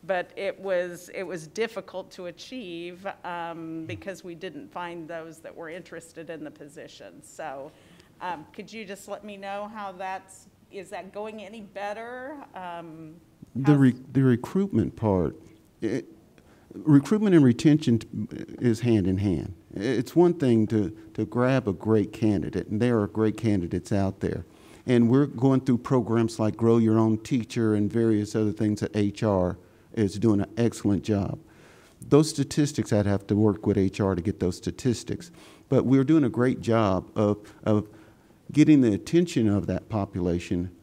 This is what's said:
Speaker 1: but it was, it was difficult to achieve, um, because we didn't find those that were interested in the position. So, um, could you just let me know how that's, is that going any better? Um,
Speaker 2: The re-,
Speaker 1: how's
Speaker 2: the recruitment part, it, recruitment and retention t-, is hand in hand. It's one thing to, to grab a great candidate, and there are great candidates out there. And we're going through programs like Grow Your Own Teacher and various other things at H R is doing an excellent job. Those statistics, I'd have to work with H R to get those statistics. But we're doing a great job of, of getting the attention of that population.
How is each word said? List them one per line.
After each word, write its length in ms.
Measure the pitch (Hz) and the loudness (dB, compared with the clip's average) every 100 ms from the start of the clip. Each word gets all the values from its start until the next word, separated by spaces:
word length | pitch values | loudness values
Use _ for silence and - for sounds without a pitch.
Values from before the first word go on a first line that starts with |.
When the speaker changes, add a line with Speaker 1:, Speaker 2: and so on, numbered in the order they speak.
Speaker 1:
but 300 | 165 185 180 | -4 -4 -4
it 240 | - 196 - | -6 -8 -6
was, 520 | 196 180 180 175 - | -4 -2 -4 -8 -14
it 80 | - | -10
was 240 | 180 175 156 | -10 -10 -12
difficult 640 | - 220 202 185 185 180 | -6 -6 -6 -12 -14 -14
to 160 | - 180 | -14 -14
achieve, 800 | 175 - 262 190 170 175 180 202 - | -14 -16 -14 -12 -12 -12 -12 -12 -12
um, 640 | 175 175 170 165 165 160 160 | -10 -10 -10 -10 -12 -12 -10
because 380 | 175 202 180 | -12 -12 -14
we 100 | 185 | -14
didn't 320 | 170 185 151 101 | -14 -14 -14 -14
find 340 | 180 175 170 156 | -12 -12 -12 -12
those 320 | 170 165 156 | -12 -14 -18
that 160 | - | -18
were 140 | - 165 | -16 -14
interested 580 | 175 170 165 - - 160 | -14 -16 -18 -18 -20 -16
in 140 | 160 | -14
the 80 | 151 | -14
position. 720 | - 151 156 123 - 101 87 | -16 -20 -18 -20 -20 -20 -20
So, 480 | - - 160 135 143 _ _ - _ _ | -20 -14 -12 -12 -16 _ _ -20 _ _
um, 240 | 180 180 - | -10 -10 -12
could 200 | - 202 | -18 -16
you 120 | 220 | -14
just 220 | 196 196 - | -14 -14 -12
let 160 | 202 | -12
me 140 | 214 202 | -12 -14
know 340 | 196 202 208 | -10 -10 -10
how 200 | 220 202 | -12 -12
that's, 560 | 185 190 190 - - - _ _ | -10 -10 -10 -12 -20 -20 _ _
is 180 | 202 180 | -18 -14
that 220 | 202 190 | -14 -14
going 300 | 202 214 220 | -12 -12 -12
any 160 | 196 226 | -16 -16
better? 760 | 202 196 202 208 233 254 254 302 - - | -16 -10 -8 -8 -12 -12 -14 -14 -16 -14
Um, 580 | 180 170 170 160 160 165 _ _ - - | -12 -12 -14 -16 -18 -20 _ _ -12 -2
Speaker 2:
The 180 | 135 143 | 2 6
re-, 140 | 135 | 4
Speaker 1:
how's 100 | 120 - | 2 -6
Speaker 2:
the 100 | 135 | 0
recruitment 720 | 135 120 - 190 196 113 101 | 2 2 0 -4 0 0 -2
part, 400 | - 110 95 78 - - - _ _ | -2 0 2 0 -4 -20 -20 _ _
it, 240 | 110 120 - - _ _ _ _ _ | -6 -6 -8 -20 _ _ _ _ _
recruitment 600 | 98 151 143 139 214 208 | -8 4 4 4 0 4
and 100 | 175 | 6
retention 540 | 135 117 160 147 - 117 | 6 6 4 4 4 0
t-, 80 | - 101 104 - - - | 0 -10 -8 -10 -14 -2
is 200 | 123 110 | 0 0
hand 260 | 120 110 92 | 2 4 4
in 100 | 92 | 2
hand. 340 | 101 82 - - _ | 2 0 -4 -12 _
It's 400 | - 104 120 127 | -6 -2 -2 0
one 200 | 160 175 | 4 4
thing 320 | 170 135 113 107 | 4 2 4 2
to, 280 | 110 95 - - | 0 -2 -6 -14
to 100 | - | -8
grab 420 | 110 120 127 135 113 | -4 0 2 2 0
a 60 | |
great 400 | 87 107 110 101 | -4 2 2 2
candidate, 560 | - 110 98 78 95 85 | 0 0 0 -2 -6 -4
and 120 | 104 | -2
there 200 | 120 117 | 2 2
are 80 | 101 | 0
great 280 | 110 110 104 | 0 0 0
candidates 540 | 117 101 85 95 - | 0 0 0 -4 -2
out 300 | 101 98 98 | 0 0 -2
there. 240 | 92 - 87 - - - - | -4 -4 -10 -20 -20 -14 2
And 240 | 123 117 | 4 6
we're 160 | 131 143 | 4 2
going 360 | 117 135 131 | 2 2 2
through 160 | 131 117 | 2 0
programs 600 | - 131 98 113 113 - | 2 0 2 2 0 0
like 180 | 110 92 | -2 2
Grow 220 | 117 117 | 4 4
Your 200 | 113 113 | 6 4
Own 200 | 110 110 | 4 2
Teacher 560 | - 135 107 - 110 | 0 -4 -2 -2 0
and 180 | 107 104 | 2 0
various 440 | 113 113 107 104 113 | 2 2 2 0 0
other 160 | 107 | 0
things 300 | 101 107 104 | 0 0 0
at 120 | 110 | -2
H 280 | 110 101 98 | 0 -2 0
R 340 | 113 98 90 87 - _ _ - | 2 2 2 -2 -12 _ _ -2
is 200 | 101 101 | -2 2
doing 220 | 113 101 | 2 2
an 100 | - - | 0 -2
excellent 460 | 117 - 104 98 | -2 0 0 0
job. 360 | - 101 92 - - - - - - _ | 0 0 0 -6 -12 -20 -20 -20 -20 _
Those 300 | 117 143 156 | 2 4 4
statistics, 640 | - 139 - 143 - 107 | -2 -4 0 -2 -2 0
I'd 140 | 107 101 | 2 2
have 200 | 98 - | 0 0
to 80 | 104 | 2
work 300 | 107 95 - | 4 2 0
with 100 | 101 | 2
H 240 | 95 - | 2 0
R 140 | 98 | 0
to 80 | 90 | 0
get 160 | 87 95 | -4 -2
those 160 | 90 90 | -4 -2
statistics. 720 | - 85 131 113 - - - - - - _ | -8 -4 -4 -4 -6 -10 -10 -20 -20 -20 _
But 160 | 131 | 2
we're 200 | 117 135 | 4 2
doing 200 | 135 160 | 4 4
a 40 | 127 | 2
great 320 | 107 127 104 | 2 0 0
job 500 | 98 113 107 92 - - | 0 2 4 0 -4 0
of, 220 | 104 104 - - | 0 0 -6 -8
of 240 | - 107 - - - _ _ _ _ | 0 0 0 -14 -20 _ _ _ _
getting 280 | 131 151 147 | 2 6 6
the 120 | 123 | 6
attention 540 | 98 - 170 175 - 110 | 2 0 0 2 0 2
of 180 | 101 90 | 2 0
that 220 | 92 - | -4 -4
population. 840 | 113 98 95 90 87 - 90 90 - | -4 -4 -2 -2 -2 -2 -4 -4 -10